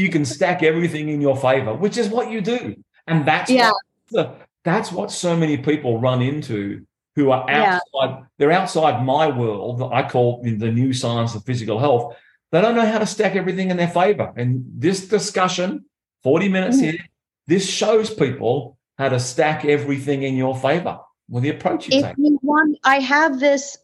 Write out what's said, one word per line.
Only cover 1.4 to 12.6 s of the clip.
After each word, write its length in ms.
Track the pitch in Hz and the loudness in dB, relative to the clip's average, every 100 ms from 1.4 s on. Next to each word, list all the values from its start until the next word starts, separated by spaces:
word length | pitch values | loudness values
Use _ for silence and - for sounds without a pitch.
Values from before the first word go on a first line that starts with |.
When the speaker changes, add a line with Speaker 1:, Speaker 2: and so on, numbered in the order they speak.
| 127 135 107 | 2 2 0
Speaker 1:
which 240 | 123 208 226 | -2 -2 0
is 100 | 208 | -2
what 220 | 233 226 | -2 -4
you 100 | 220 | -4
do. 340 | 196 247 139 - _ _ - | -2 -4 -4 -12 _ _ -2
And 200 | 165 143 | 0 2
that's 240 | 165 185 | 0 2
Speaker 2:
Yeah. 180 | 254 233 | 4 4
Speaker 1:
what 80 | 202 - _ _ | 2 -6 _ _
the, 200 | 214 127 - - _ | -4 -4 -6 -20 _
that's 260 | 170 185 - | -2 -2 -2
what 200 | 180 - | -6 -8
so 260 | - 175 170 | -4 -2 0
many 220 | 156 139 | 0 0
people 420 | 143 147 131 113 | 0 -2 0 0
run 220 | 127 127 | 0 2
into 640 | 127 151 127 107 101 104 - _ _ - | 0 -2 -6 -4 -4 -8 -14 _ _ 0
who 140 | 135 | 2
are 120 | 127 131 | 2 2
Speaker 2:
Yeah. 300 | 143 202 180 - | 2 2 0 -2
Speaker 1:
outside, 300 | 135 131 127 - - | -4 -4 -4 -16 0
they're 120 | 143 | 2
outside 540 | 180 185 165 156 120 | 2 2 2 2 2
my 220 | 131 143 156 | 0 2 2
world 500 | 123 117 101 107 120 | 0 -2 -2 -6 -6
that 100 | 123 | -2
I 160 | 120 143 | -2 0
call 320 | 127 120 120 | 2 0 0
the 300 | 120 110 113 | -4 -4 -2
new 220 | 117 131 | 0 0
science 400 | 127 120 117 117 | 0 -2 -2 -2
of 100 | 110 | -4
physical 340 | 127 123 110 110 | -6 -6 -2 0
health. 380 | 147 120 - - _ _ _ | 2 2 0 -12 _ _ _
They 120 | 160 | 2